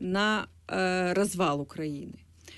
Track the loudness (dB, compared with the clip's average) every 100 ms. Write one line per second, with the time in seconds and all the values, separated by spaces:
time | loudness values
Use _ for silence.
0 | -2 2 2 2 -2 -12 -6 0 2 2
1 | 2 2 2 2 0 0 -4 -6 -6 -6
2 | -10 -14 -20 -20 -20